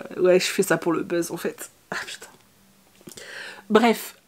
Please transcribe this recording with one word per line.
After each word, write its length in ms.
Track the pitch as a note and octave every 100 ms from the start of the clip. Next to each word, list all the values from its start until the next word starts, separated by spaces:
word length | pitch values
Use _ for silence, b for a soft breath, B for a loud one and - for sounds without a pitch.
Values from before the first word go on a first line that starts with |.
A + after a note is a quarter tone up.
| - -
Euh, 60 |
ouais, 180 | F3+ F3+
je 60 | -
fais 160 | -
ça 160 | F#3+ E3
pour 140 | F3
le 100 | D#3+
buzz 300 | - E3+ E3+
en 40 | E3+
fait. 340 | D#3+ - - _ _
Ah 60 | - -
putain. 220 | - - - _ _ _ _ _ _ - B B B B B -
Bref, 460 | G#3+ A#3 G#3 - -